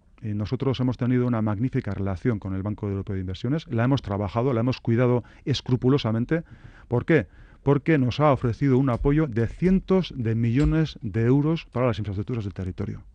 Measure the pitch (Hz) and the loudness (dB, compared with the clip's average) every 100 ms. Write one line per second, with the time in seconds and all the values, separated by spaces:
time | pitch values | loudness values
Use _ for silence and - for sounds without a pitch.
0 | _ - 110 104 104 127 135 123 127 117 | _ -12 -8 -6 -4 -2 -2 0 -2 0
1 | 120 127 123 117 110 101 127 131 104 95 | 0 2 2 0 0 0 -2 -2 -4 -4
2 | 98 92 127 104 98 95 101 107 104 98 | -4 -2 -2 -2 -4 -4 -4 -4 -4 -4
3 | 92 95 92 90 120 160 - 113 123 135 | -4 -6 -6 -6 -4 -4 -2 0 2 2
4 | - 101 101 117 131 113 123 120 - 117 | 0 -4 -2 0 0 0 0 -2 0 2
5 | 123 123 - - - 127 - 127 123 139 | 2 2 -2 -8 -4 -4 -2 0 2 2
6 | 113 113 123 165 - - - - - 120 | 2 -2 0 -2 -4 -16 -20 -20 -4 -2
7 | - 156 95 - - - - 143 - 156 | 2 2 2 -8 -20 -4 0 2 2 2
8 | 123 123 151 127 120 107 139 127 139 117 | 2 2 2 2 0 0 2 4 2 0
9 | 143 151 156 107 113 - 180 190 - 190 | 2 2 0 0 -2 0 2 2 2 0
10 | - 135 113 117 117 123 151 156 151 - | 0 -4 -2 0 2 2 2 2 0 -4
11 | 110 98 117 139 147 165 - 117 123 110 | -6 0 2 4 2 -2 -4 -2 0 0
12 | 104 98 104 120 101 95 92 - 101 104 | -4 -6 -4 -6 -6 -6 -6 -6 -6 -8
13 | - | -14